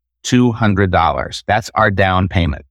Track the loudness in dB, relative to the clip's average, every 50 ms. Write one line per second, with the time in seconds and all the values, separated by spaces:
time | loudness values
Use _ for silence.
0 | _ _ _ _ -6 0 2 2 2 2 0 0 0 0 2 2 2 2 2 2
1 | 2 2 0 -2 -6 -8 -10 -10 -4 -2 -2 -2 -2 -2 -2 0 0 2 2 0
2 | 0 0 2 0 0 0 0 0 -2 -2 -4 -6 -12 _